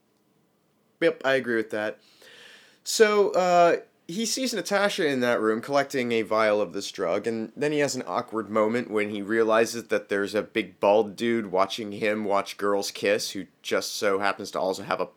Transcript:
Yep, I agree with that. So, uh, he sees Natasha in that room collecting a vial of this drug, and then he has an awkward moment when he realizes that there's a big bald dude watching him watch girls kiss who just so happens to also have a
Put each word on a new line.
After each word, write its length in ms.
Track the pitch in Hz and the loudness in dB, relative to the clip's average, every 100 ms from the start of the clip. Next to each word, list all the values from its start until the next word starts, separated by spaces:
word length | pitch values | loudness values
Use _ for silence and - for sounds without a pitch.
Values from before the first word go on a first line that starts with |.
| _ _ _ _ _ _ _ _ _ - | _ _ _ _ _ _ _ _ _ 0
Yep, 200 | 165 160 131 | 0 0 0
I 80 | |
agree 220 | 135 120 117 | 0 2 -2
with 160 | 110 | -2
that. 260 | 110 107 - _ _ - - - - - _ | -4 -6 -6 _ _ -20 -20 -20 -20 -20 _
So, 480 | - - 214 208 196 | -6 4 4 6 4
uh, 460 | - 180 175 170 135 - _ - | 4 4 6 6 4 -2 _ -12
he 160 | 175 226 | -6 -4
sees 280 | - 262 | -2 -2
Natasha 520 | 214 - 202 202 202 156 | -4 -2 0 0 0 -2
in 140 | 131 | 0
that 200 | 123 117 | 0 2
room 220 | 110 110 | 2 0
collecting 500 | 127 143 139 139 120 | 0 0 0 -2 -2
a 120 | 117 | -2
vial 380 | 101 110 110 104 | 0 2 2 2
of 120 | 95 | 0
this 180 | 82 - | -4 -10
drug, 360 | - 87 95 110 | -4 -2 -2 -2
and 240 | 113 110 - | -6 -8 -4
then 160 | 147 | -4
he 80 | 151 | 0
has 160 | 143 127 | -2 -4
an 80 | 98 | -6
awkward 420 | 98 - 110 101 | -6 -6 -8 -2
moment 400 | 110 107 120 120 | 0 2 0 -2
when 220 | 107 104 | -2 -2
he 100 | 107 | -4
realizes 640 | 98 113 110 110 117 117 113 | -2 0 4 4 2 -2 -4
that 200 | 107 - | -4 -2
there's 240 | 101 98 | -2 -2
a 80 | 101 | -2
big 380 | - 113 92 - | -2 -4 -6 0
bald 360 | 101 107 104 90 | 4 4 2 -2
dude 360 | 120 117 101 | -2 -2 -2
watching 400 | 90 95 - 104 | 0 0 -2 -10
him 340 | 104 107 110 104 | -4 -2 -2 0
watch 320 | 98 98 - | -2 -2 -4
girls 320 | 101 101 101 | -2 0 -2
kiss 400 | - 98 110 - | -2 0 0 -2
who 140 | 101 87 _ | -10 -12 _
just 340 | - 104 - - | -4 -4 -2 -2
so 220 | 104 98 | 0 2
happens 300 | 101 - 98 | 0 -2 -6
to 80 | 76 | -4
also 220 | 92 95 | -2 -4
have 160 | 98 92 | -4 -4
a 100 | 92 | -4